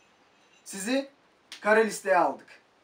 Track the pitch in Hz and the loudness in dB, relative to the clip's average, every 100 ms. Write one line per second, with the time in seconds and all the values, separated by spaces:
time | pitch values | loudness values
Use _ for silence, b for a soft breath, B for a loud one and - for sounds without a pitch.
0 | _ _ _ _ _ _ - 196 196 262 | _ _ _ _ _ _ -18 -10 -4 -4
1 | 277 _ _ _ - - 208 214 220 - | -4 _ _ _ -20 -4 2 2 2 -2
2 | 196 175 156 - - - _ _ | 0 2 0 -4 -16 -20 _ _